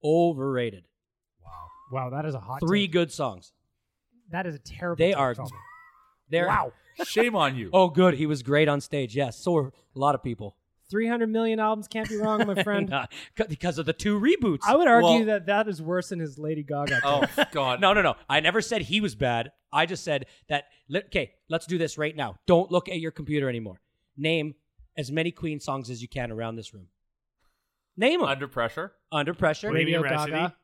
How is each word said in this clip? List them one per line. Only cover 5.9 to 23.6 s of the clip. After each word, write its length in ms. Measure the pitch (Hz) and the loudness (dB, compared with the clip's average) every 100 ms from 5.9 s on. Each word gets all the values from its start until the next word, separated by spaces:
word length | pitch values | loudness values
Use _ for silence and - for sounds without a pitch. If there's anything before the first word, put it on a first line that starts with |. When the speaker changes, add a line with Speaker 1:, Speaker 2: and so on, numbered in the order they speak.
| _ _ _ _ | _ _ _ _
Speaker 1:
They're 180 | 156 175 | 0 2
Speaker 3:
Wow. 240 | 208 143 - _ - - | 2 0 -8 _ -10 -4
Speaker 4:
Shame 300 | - 240 214 | 2 2 2
on 200 | 147 131 | 0 0
you. 120 | 101 | 2
Speaker 1:
Oh, 160 | 185 185 | 6 6
good. 240 | 151 185 139 | 6 6 6
He 100 | 151 | 0
was 160 | 147 | -2
great 240 | 120 147 151 | 2 4 4
on 100 | 143 | 2
stage. 340 | - 147 127 113 | -2 -4 -4 -2
Yes, 220 | 135 - | -4 -2
so 140 | - | 0
were 200 | 170 135 - _ - | 0 0 -8 _ -2
a 40 | |
lot 160 | 139 139 | 0 2
of 80 | |
people. 320 | 131 117 104 _ _ _ _ | -2 -8 -10 _ _ _ _
Speaker 3:
Three 180 | 190 226 | -2 0
hundred 200 | 233 226 | 0 0
million 300 | 220 226 220 | 0 0 0
albums 280 | 214 220 208 | 0 -2 -4
can't 220 | 220 220 | -8 -6
be 60 | 214 | -2
wrong, 280 | 214 214 214 | 0 2 0
my 80 | 196 | 0
Speaker 1:
<laughs> 80 | |
Speaker 3:
friend. 260 | 190 202 196 | 0 0 0
Speaker 1:
Nah, 160 | 139 113 - - - | -4 -6 -12 -18 -6
c-, 80 | 214 | -4
because 300 | 151 175 151 | -2 -4 -4
of 80 | 151 | -4
the 80 | |
two 260 | 160 208 208 | -2 0 2
reboots. 400 | 226 370 240 147 196 | 2 2 2 0 4
Speaker 3:
I 100 | 262 | 4
would 120 | 339 | 8
argue 200 | 233 170 | 8 8
Speaker 4:
Well 160 | 165 220 | 6 4
Speaker 3:
that 200 | 214 175 | 0 0
that 200 | 202 220 | 0 0
is 140 | 175 | -4
worse 280 | 160 180 175 | -4 -4 -4
than 100 | 180 | -6
his 200 | 160 135 | -8 -8
Lady 240 | 151 156 | -6 -6
Gaga 360 | 143 143 143 143 | -4 -4 -2 0
Speaker 4:
Oh, 220 | 143 143 139 - | 2 2 0 -2
Speaker 3:
take. 160 | 294 | -2
Speaker 4:
God. 280 | 151 135 123 | 0 -2 2
Speaker 1:
No, 120 | 190 | 4
no, 80 | 208 | 4
no. 140 | 175 - - | 2 0 0
I 100 | 143 | 2
never 220 | 156 220 | 4 0
said 200 | 214 226 | 0 -2
he 160 | 123 202 | -2 -2
was 120 | 208 107 | -2 -2
bad. 360 | 131 117 120 _ _ | 0 0 -4 _ _
I 140 | 143 165 | 0 0
just 180 | 160 | -2
said 220 | - 143 - - _ | -4 -4 -4 -20 _
that, 180 | 147 - _ _ | -4 -4 _ _
li-, 140 | 156 196 | -6 -2
okay, 280 | 190 127 _ _ | -4 -4 _ _
let's 180 | 165 - | -6 -4
do 100 | 175 | -2
this 200 | 160 - | -2 -2
right 180 | 151 156 | -6 -4
now. 220 | 127 95 - | -8 -8 4
Don't 240 | 170 - | 4 6
look 180 | 175 175 | 0 0
at 100 | 180 | -6
your 120 | 165 | -6
computer 360 | - 147 147 135 | -8 -4 -2 0
anymore. 300 | 120 | -4